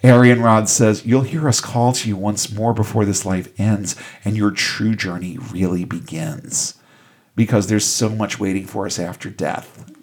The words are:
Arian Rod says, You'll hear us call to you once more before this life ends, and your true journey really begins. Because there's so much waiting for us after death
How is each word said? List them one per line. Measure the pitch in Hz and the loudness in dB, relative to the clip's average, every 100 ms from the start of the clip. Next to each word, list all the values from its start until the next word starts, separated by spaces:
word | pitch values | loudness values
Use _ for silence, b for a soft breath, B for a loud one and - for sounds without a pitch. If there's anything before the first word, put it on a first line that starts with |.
Arian | 123 123 123 120 | 10 8 8 6
Rod | 117 110 107 | 6 4 4
says, | - 113 104 113 | 2 4 2 2
You'll | 127 | 0
hear | 135 160 151 | 2 -2 0
us | 117 | 0
call | - 123 120 | -2 0 0
to | 127 117 | 0 -4
you | 101 | -4
once | 101 104 - | -4 -4 -4
more | 107 113 | -2 -2
before | 110 104 113 101 | 0 0 0 0
this | 101 95 | 0 -2
life | 92 90 - | -4 -4 -2
ends, | 101 104 95 - B B | 0 0 -2 -10 B B
and | 101 107 | -6 0
your | 104 | -2
true | 98 - - 107 107 | -2 -4 -2 -2 -2
journey | 92 90 90 85 | -4 -6 -8 -10
really | - 87 92 87 90 | -10 -2 -2 -2 -4
begins. | 85 - 80 80 69 - - - - b b b b b - | -8 -8 -8 -6 -8 -8 -6 -6 -10 b b b b b -2
Because | 113 117 98 | 2 2 2
there's | 107 - | 0 0
so | - 113 | -2 -2
much | 110 104 - | -2 -4 -4
waiting | 104 98 95 | -4 -4 -6
for | 104 95 | -8 -8
us | - | -6
after | 87 90 - | -8 -8 -14
death | - 78 - - - - - | -8 -6 -6 -10 -20 -20 -20